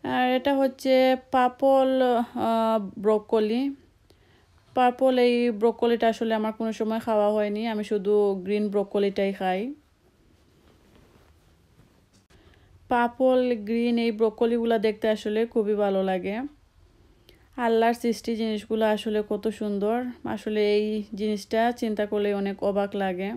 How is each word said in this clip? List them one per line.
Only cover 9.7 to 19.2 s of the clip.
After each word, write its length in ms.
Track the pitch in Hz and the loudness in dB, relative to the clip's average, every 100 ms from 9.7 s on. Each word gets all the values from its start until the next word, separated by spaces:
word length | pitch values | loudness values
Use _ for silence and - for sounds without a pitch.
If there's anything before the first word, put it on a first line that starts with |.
| 294 _ _ _ _ _ _ _ _ _ _ _ - _ _ _ _ _ _ _ _ _ _ _ _ _ - - - _ - - | -10 _ _ _ _ _ _ _ _ _ _ _ -20 _ _ _ _ _ _ _ _ _ _ _ _ _ -20 -20 -20 _ -20 -2
পার্পল, 500 | 247 240 240 262 254 247 240 202 | 0 0 2 2 4 2 -2 -2
গ্রিন 280 | 233 233 233 | -2 0 2
এই 60 | 233 214 | 0 0
ব্রোকলিগুলা 580 | 220 214 233 233 233 226 220 | 0 2 0 0 0 0 0
দেখতে 200 | 214 220 214 | -2 -2 -2
আসলে 240 | 220 214 233 | -2 -2 -2
খুবই 220 | 233 208 | -2 -2
ভালো 260 | 208 208 190 190 | 0 0 0 0
লাগে। 260 | 185 180 208 277 - _ _ _ _ _ _ _ - _ - 233 | -2 -4 -8 -8 -14 _ _ _ _ _ _ _ -20 _ -4 0
আল্লাহর 300 | 226 226 233 | 4 2 2
সৃষ্টি 300 | 233 220 - 226 | -2 -2 -4 -4
জিনিসগুলো 480 | 226 214 208 220 220 | -2 -4 -4 0 2
আসলে 240 | 214 214 214 | 0 0 -2